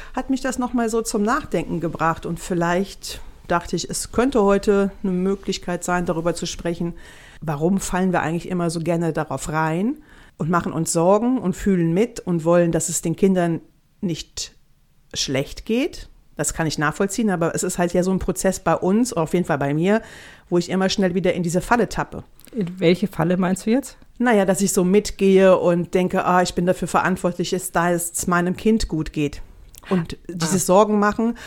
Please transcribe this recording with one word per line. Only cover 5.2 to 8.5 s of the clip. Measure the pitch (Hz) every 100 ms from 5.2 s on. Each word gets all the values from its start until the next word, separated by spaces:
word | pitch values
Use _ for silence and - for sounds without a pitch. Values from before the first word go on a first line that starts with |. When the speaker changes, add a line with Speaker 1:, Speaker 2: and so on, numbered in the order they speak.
| 185 196 - 190 - 175
Speaker 1:
sein, | - 180 175
darüber | 165 170 165
zu | 175
sprechen, | - 170 170 170 - - - - -
warum | 160 147 165 190
fallen | - 180 190
wir | 170
eigentlich | 151 165
immer | -